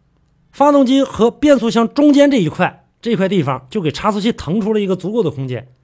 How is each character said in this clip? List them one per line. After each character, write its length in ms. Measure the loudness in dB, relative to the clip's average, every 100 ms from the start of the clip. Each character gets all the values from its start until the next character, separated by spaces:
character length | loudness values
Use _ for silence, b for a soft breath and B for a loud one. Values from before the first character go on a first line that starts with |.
| _ _ _ _ _
发 200 | 0 2
动 140 | 4 2
机 160 | 2
和 300 | 0 0 -2
变 260 | 2 2 2
速 140 | 2
箱 200 | 0 0
中 220 | 2 4
间 160 | 6 4
这 80 | 2
一 100 | -2
块， 380 | -2 -4 -4 _ _
这 140 | -4 -2
块 120 | 0
地 140 | 0
方 240 | -2 -4 -8
就 100 | -6
给 80 | -4
差 220 | -4 -4
速 100 | -2
器 100 | -2
腾 300 | -4 -6 -4
出 100 | -2
了 80 | -2
一 60 | -2
个 100 | -4
足 160 | -4
够 120 | -4
的 80 | -4
空 160 | -6 -8
间。 260 | -10 -12 _